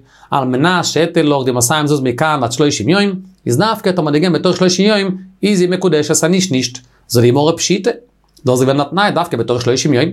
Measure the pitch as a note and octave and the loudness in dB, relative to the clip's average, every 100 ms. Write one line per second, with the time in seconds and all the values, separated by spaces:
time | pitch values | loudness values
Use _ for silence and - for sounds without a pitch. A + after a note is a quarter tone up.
0 | _ _ - C#3+ B2+ B2+ E3+ F3+ - D3 | _ _ -4 -2 0 0 0 0 -2 0
1 | E3 E3 D3 C#3+ B2+ B2 A#2+ D#3 D3 D3 | 0 2 2 0 0 0 0 0 0 0
2 | C3 A#2+ D#3 D3 A#2+ - D3 D3 A2 G3 | -2 -2 -2 0 -2 0 0 0 0 0
3 | G3+ F#3 - _ A#2+ B2 A3 G#3+ G3 F#3 | 0 -4 -12 _ -4 0 0 0 -2 -2
4 | D#3 D3+ F3+ D3+ F#3 F3+ F#3 F#3 G3+ G#3 | 0 0 0 0 0 2 0 2 2 2
5 | G3 F#3+ - - G3 F#3+ F3+ F3+ F#3 D3+ | -2 -6 -12 -4 0 2 2 0 0 0
6 | D3+ D3+ D#3+ F#3+ F#3 C3 - - _ _ | 0 0 2 0 0 -2 -4 -10 _ _
7 | - A#2+ A#2+ C3+ D3+ E3 - G3 A#3 - | -2 2 4 4 0 0 -2 -2 -2 -6
8 | _ _ _ _ B2+ B2+ C3 C#3 C#3+ F3+ | _ _ _ _ -2 2 2 0 0 0
9 | G3+ D3+ E3 A#2 A#2 B2 A#2+ C3 D#3 B2 | 0 0 -2 -4 -2 -2 0 0 0 0
10 | E3+ | 0